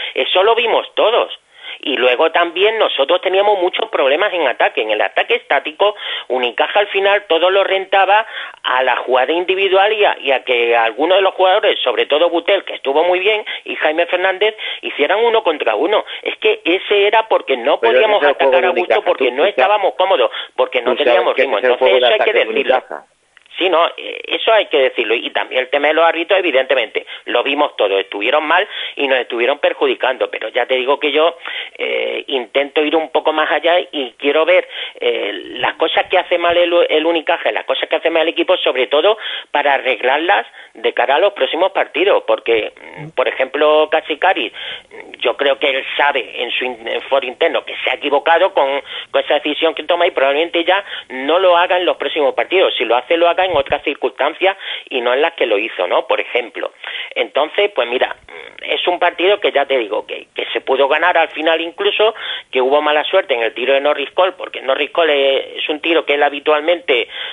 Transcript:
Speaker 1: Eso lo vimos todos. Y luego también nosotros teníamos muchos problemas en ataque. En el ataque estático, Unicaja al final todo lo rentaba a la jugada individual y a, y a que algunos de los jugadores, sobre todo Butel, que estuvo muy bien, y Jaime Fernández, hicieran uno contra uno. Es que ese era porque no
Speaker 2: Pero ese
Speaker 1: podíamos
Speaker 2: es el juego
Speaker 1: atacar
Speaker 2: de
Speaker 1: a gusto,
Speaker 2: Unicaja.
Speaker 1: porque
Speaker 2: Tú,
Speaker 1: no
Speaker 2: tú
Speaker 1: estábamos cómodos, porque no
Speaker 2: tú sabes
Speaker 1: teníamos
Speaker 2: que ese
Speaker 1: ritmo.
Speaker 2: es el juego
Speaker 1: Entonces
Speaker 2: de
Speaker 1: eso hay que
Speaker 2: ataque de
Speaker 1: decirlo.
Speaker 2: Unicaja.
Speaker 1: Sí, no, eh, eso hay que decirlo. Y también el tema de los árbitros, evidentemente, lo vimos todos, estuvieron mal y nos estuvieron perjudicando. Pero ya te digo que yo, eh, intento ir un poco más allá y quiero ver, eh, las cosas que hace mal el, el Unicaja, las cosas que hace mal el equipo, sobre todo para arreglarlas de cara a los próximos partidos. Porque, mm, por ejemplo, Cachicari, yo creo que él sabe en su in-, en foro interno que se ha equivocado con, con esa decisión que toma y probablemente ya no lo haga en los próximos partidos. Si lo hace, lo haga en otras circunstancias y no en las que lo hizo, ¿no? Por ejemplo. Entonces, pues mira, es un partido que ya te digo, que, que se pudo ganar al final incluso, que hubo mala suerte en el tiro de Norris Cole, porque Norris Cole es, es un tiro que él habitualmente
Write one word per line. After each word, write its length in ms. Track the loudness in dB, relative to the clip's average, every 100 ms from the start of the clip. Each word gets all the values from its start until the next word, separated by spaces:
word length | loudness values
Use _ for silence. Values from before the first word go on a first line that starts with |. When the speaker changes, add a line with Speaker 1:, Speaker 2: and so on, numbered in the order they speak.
| -6 -4
Speaker 1:
Eso 280 | 0 2
lo 120 | 4 2
vimos 320 | 0 -2 -2 0
todos. 420 | 2 2 -2 -8 _ -20 -18 -10
Y 120 | -6 0
luego 360 | 2 2 2
también 460 | 2 0 0 0 2
nosotros 440 | 0 0 0 0
teníamos 360 | 0 2 2 2
muchos 300 | 0 -2 -4
problemas 420 | 0 0 2 0
en 120 | 0 -2
ataque. 360 | 0 0 0
En 80 | 0
el 100 | 0
ataque 340 | 2 0 -2 -2
estático, 600 | 0 -2 -2 0 0 0 -8 -10 -6
Unicaja 520 | -2 -2 -2 0 0
al 80 | 0
final 340 | 0 2 2 2
todo 220 | 2 4
lo 140 | 2
rentaba 640 | 2 -2 0 2 4 4 0 -8 -14 -8
a 220 | -2 0
la 140 | 0 0
jugada 340 | 2 2 2
individual 600 | 0 0 0 2 4 4
y 120 | 2 2
a, 100 | 0
y 120 | 0
a 120 | 0
que 320 | 0 0 2 2
algunos 420 | 2 0 2 4
de 40 |
los 100 | 2
jugadores, 460 | 2 2 4 2 0
sobre 220 | 0 -2 0
todo 240 | 2 2
Butel, 360 | 0 0 -2 -2
que 100 | -8
estuvo 280 | -2 0
muy 160 | 2 2
bien, 240 | 0 -2 -4 -12
y 120 | -10 -4
Jaime 280 | -2 0 0
Fernández, 480 | 0 0 0 -2 -2 -10 -10
hicieran 420 | -8 -2 0 2
uno 200 | 2 2
contra 300 | 0 -2 -2
uno. 320 | 0 0 0 -2 -8
Es 160 | -8 -2
que 240 | 0 0 0
ese 420 | -2 0 2 4
era 200 | 2 2
porque 300 | 0 0 -2
no 220 | 0 0
Speaker 2:
Pero 140 | 2
ese 80 | 4
Speaker 1:
podíamos 200 | 4 4
Speaker 2:
es 60 | 2
el 60 | 2
juego 140 | 2
Speaker 1:
atacar 100 | 4
Speaker 2:
de 60 | 2
Speaker 1:
a 20 |
gusto, 120 | 0
Speaker 2:
Unicaja. 200 | 0 0 0
Speaker 1:
porque 200 | 0 0
Speaker 2:
Tú, 20 | 0
Speaker 1:
no 80 |
Speaker 2:
tú 60 | 0
Speaker 1:
estábamos 440 | 2 2 2 0 0
cómodos, 360 | 2 2 0 -2 -8 -2
porque 260 | -2 0
no 100 | 0
Speaker 2:
tú 60 | 0
sabes 80 | 2
Speaker 1:
teníamos 200 | 2 2 0
Speaker 2:
que 60 |
ese 60 | 0
Speaker 1:
ritmo. 100 | 2
Speaker 2:
es 60 |
el 140 | 2 4
juego 180 | 4 4
Speaker 1:
Entonces 60 |
Speaker 2:
de 40 | 4
Speaker 1:
eso 80 |
hay 40 | 4
que 60 |
Speaker 2:
ataque 100 | 2
de 60 | 2 0
Speaker 1:
decirlo. 220 | 0 0 0
Speaker 2:
Unicaja. 300 | -2 -12 -14 _ _ _ _ -4
Speaker 1:
Sí, 120 | 0
no, 160 | 2 0 -2
eh, 240 | -12 -12 -8
eso 240 | -4 2
hay 140 | 2 2
que 100 | 2
decirlo. 340 | 2 0 -2
Y 160 | -2 -2
también 300 | -6 -4 -4
el 80 | -2
tema 200 | 0 2
de 40 |
los 120 | 4 2
árbitros, 340 | 2 0 0
evidentemente, 640 | 2 0 2 0 -2 -6 -10 -12 -4
lo 180 | -2
vimos 320 | 0 0 -2 0
todos, 240 | 0 0
estuvieron 460 | -2 -4 0 0 2
mal 200 | 0 0 -6 -10 -4
y 120 | -2
nos 100 | 0
estuvieron 400 | -2 -2 0 0
perjudicando. 720 | -2 0 0 0 -2 -2 -4
Pero 160 | -6 -6
ya 180 | -4 -2
te 100 | 0
digo 240 | 0 0
que 120 | 0
yo, 240 | 2 0 -2 -10 -12 -12 -8
eh, 460 | -4 -4 -4 -6 -6
intento 540 | -6 -2 -2 -2 0
ir 140 | 0 0
un 140 | 0
poco 240 | -2 0
más 180 | 0 0
allá 260 | 0 2 0 0
y 240 | -6 -8 -4
quiero 280 | 0 2 2
ver, 220 | 2 0 -8 -12 -4
eh, 320 | -4 -2 -4 -8 -10 -6
las 180 | -6 -2
cosas 300 | -2 0 0
que 80 | 0
hace 200 | 0 0
mal 200 | 2 2
el, 160 | 4 4 2
el 160 | 2 2
Unicaja, 460 | 0 -2 -2 -2
las 140 | -4 -4
cosas 240 | -4 -2
que 80 | -2
hace 120 | 0
mal 140 | 0
el 60 | 0
equipo, 260 | 0 0 0
sobre 300 | 0 -2 0
todo 300 | 2 2 0 -4 -12 -4
para 220 | -2 0
arreglarlas 720 | 0 0 -2 0 0 2 0 -2 -12 -20
de 200 | -6 -2
cara 220 | 0 2 2
a 40 |
los 140 | 2
próximos 380 | 0 -2 0 -2
partidos. 500 | 0 -4 0 2 2 0
Porque, 460 | -2 0 -2 -2 -10 -18 -16
mm, 100 | -8
por 180 | -4 -2
ejemplo, 640 | -2 -4 0 2 4 2
Cachicari, 600 | 0 -2 0 0 0 -4 -10 -14 -14 -16 -20 -20 -6
yo 160 | -4 0
creo 220 | 0 0
que 100 | -2
él 160 | -2 -4 0
sabe 440 | 0 0 -4 -6
en 100 | -6
su 120 | -4 -6
in-, 220 | -8 -6
en 140 | -6
foro 260 | -2 -2 -2
interno 360 | -2 0 0 -6
que 100 | -6
se 80 | -6
ha 40 | -4
equivocado 580 | 0 0 2 2 2
con, 280 | 2 0 -2 -8 -12 -4
con 100 | -2
esa 120 | 0 -2
decisión 400 | -2 -2 -2 -2
que 80 |
toma 240 | -2 0 0
y 40 |
probablemente 520 | 2 0 0 0 -2
ya 200 | 0 0 -2 -12 -12
no 280 | -6 0 2
lo 200 | 4 4
haga 200 | 4 2
en 80 | 0
los 120 | -2
próximos 360 | -4 0 0
partidos. 400 | 0 0 2 2 0
Si 80 | 0
lo 100 | 0
hace, 220 | 0 2
lo 120 | 2
haga 120 | 2
en 100 | 0 0
otras 260 | -2 -4
circunstancias 720 | -4 -4 -4 -2 -4 0 -2 -2 -8 -12 -8
y 140 | -4
no 120 | 0
en 80 | 2
las 120 | 0
que 120 | 0 0
lo 100 | 0
hizo, 300 | -2 -4 -2
¿no? 180 | 0 0
Por 140 | -2
ejemplo. 500 | -2 -4 -4 -8 -10 -10 -14 -12 -8 -6
Entonces, 560 | -4 -2 -2 0 -2
pues 140 | 0 0
mira, 280 | 0 -2 -4 -16 -20 -20 -14
es 260 | -6 -2 -2
un 120 | 0
partido 400 | 0 2 2 2
que 120 | 2
ya 140 | 0 0
te 120 | -2
digo, 280 | -2 -4 -6
que, 220 | -12 -12
que 120 | -10 -8
se 80 | -6
pudo 260 | -2 2 2
ganar 300 | 2 2 2
al 120 | 0
final 300 | -2 0 0
incluso, 520 | -2 -4 -2 2 0 0 -8 -10 -4
que 100 | -2
hubo 200 | 2 2
mala 220 | 2 0
suerte 300 | 0 0 0
en 80 | -2
el 120 | -2
tiro 200 | -2 0
de 80 | 2
Norris 300 | 2 -2 -2
Cole, 220 | 0 0
porque 280 | -2 -12 -6
Norris 300 | -2 -2 -2
Cole 460 | 0 2 2 2 0 -2 -6
es, 80 |
es 60 | -6
un 100 | -4
tiro 260 | 0 0 0
que 80 |
él 100 | 0
habitualmente 840 | 0 0 0 0 0 0 0 0 -2 -8 -12